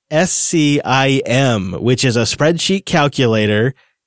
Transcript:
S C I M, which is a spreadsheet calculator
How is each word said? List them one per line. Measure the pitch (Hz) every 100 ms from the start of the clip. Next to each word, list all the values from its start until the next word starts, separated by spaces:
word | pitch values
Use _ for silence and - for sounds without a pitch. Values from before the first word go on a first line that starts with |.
| -
S | 151 180
C | - - 170 147 143
I | - 131 135 135 -
M, | 127 135 110 92
which | 85 113 127
is | 131 117
a |
spreadsheet | 110 - 151 170 - 190 -
calculator | 165 143 - 120 110 107 107 127 - _ _